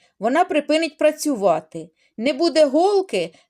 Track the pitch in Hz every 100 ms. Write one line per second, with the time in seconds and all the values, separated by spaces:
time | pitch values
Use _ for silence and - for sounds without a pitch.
0 | _ _ 208 294 370 294 294 311 330 -
1 | 311 302 302 240 190 160 - 165 156 _
2 | _ - 247 269 339 294 294 285 381 392
3 | 381 196 165 - _